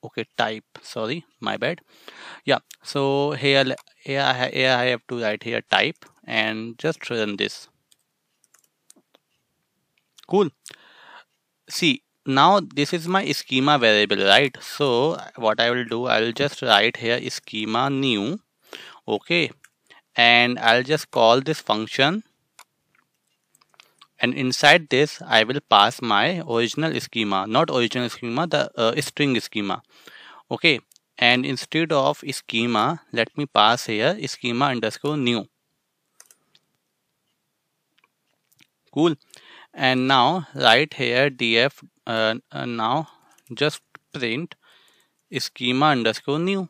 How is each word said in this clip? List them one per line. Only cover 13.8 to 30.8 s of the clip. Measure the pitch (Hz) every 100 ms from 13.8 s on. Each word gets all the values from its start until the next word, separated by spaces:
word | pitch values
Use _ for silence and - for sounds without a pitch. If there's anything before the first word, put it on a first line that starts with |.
| 117 107 104 101
right? | 98 101 139 -
So | - - 143 120 143 160 -
what | - 113 107
I | 117
will | 123
do, | 120 117 123
I | 113
will | 113
just | 117 143 -
write | 127 104 110 -
here | 117 120 123
schema | - - 107 107 113 135
new | 135 135 110 104 190 _ _ _ - - - -
okay, | 107 - 175 165 - _ _ _ - _
and | - 117 120 120 123
I'll | 113 117
just | 127 151 -
call | 135 113 120
this | 135 156
function, | - 104 110 - 139 202 - _ _ _ - _ _ _ _ _ _ _ _ _ _ _ - _ _ _
and | 117
inside | 135 127 127 147 170 156
this | 127 151 - -
I | 113
will | 110 139 _
pass | 107 104 -
my | 120 104 127 175 156
original | 117 117 - 160 135
schema, | - 117 107 98 104
not | 143 165
original | 131 120 127 123
schema, | - 120 120 170
the, | 156 135 -
uh, | 113 123
string | 143 - 147 123
schema. | - 107 101 95 _ _ - - - - _
Okay, | 120 170 127